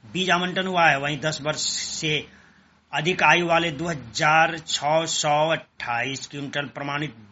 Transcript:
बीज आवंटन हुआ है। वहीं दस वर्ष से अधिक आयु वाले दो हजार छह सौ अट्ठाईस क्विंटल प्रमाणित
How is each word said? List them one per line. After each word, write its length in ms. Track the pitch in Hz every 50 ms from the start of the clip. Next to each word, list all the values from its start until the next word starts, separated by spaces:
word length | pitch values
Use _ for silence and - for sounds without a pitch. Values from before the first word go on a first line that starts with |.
| - 110 104
बीज 180 | 180 185 -
आवंटन 360 | 170 180 180 180 175 190 185
हुआ 200 | 190 185 175 165 156
है। 100 | 143 139
वहीं 200 | 139 143 151 131
दस 200 | 156 156 156 - 139
वर्ष 200 | 151 151 - - - - - - -
से 240 | - - 165 156 151 139 - - - - _ _ _ _ _ _ _ _ _ _ 143
अधिक 300 | 147 151 175 180 180 170
आयु 240 | 151 160 175 175
वाले 240 | 170 165 165 170 170 160
दो 160 | 165 165 175
हजार 680 | 165 131 120 - - - 160 151 156 160 165 170 165 160
छह 460 | - - - - 143 147 156 165 165 156
सौ 280 | - - - 151 147 151 156 160
अट्ठाईस 760 | 160 - - _ _ - - 123 120 117 120 135 139 - -
क्विंटल 420 | - - 143 143 135 139 143 143 123
प्रमाणित 480 | - 143 143 143 143 143 151 143 110 113 107 101